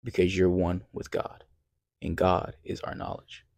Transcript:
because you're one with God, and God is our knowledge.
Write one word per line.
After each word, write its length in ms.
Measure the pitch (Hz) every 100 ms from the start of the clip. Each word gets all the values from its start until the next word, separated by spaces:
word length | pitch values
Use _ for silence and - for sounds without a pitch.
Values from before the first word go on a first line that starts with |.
because 320 | 117 - 90 92
you're 140 | 92
one 360 | 90 87 90 -
with 200 | - -
God, 340 | - - - - _ _ _ _ _
and 160 | 80 82
God 400 | 90 90 - -
is 180 | - -
our 140 | - -
knowledge. 500 | - - _ - _